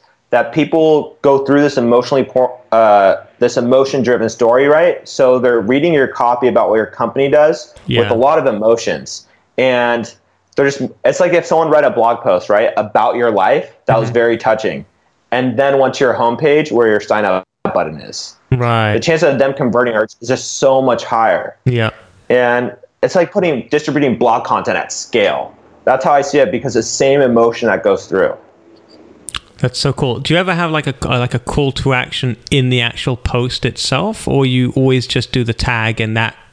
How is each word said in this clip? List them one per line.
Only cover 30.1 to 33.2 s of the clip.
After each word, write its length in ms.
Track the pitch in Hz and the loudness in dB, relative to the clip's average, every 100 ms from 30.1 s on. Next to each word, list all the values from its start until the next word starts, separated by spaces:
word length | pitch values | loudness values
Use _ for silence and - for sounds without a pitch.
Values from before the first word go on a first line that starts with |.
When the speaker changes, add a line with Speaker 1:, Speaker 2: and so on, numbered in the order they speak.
| 117 | -4
Speaker 2:
Do 140 | 139 | -2
you 60 | 160 | 0
ever 140 | 185 | 0
have, 160 | 170 170 | -2 -2
like, 160 | 156 143 | -2 -4
a, 80 | 131 - | -6 -4
uh, 80 | 127 | -2
like, 160 | 123 | -2
a 60 | 120 | -4
call 320 | - - 139 | -4 -2 -2
to 220 | - 139 | -2 -2
action 420 | 127 123 - 127 113 - | -2 -2 -6 -6 -6 -4
in 180 | 143 127 | -2 0
the 120 | 127 | 0
actual 340 | 117 - - | -2 -4 -6
post 480 | 123 | -6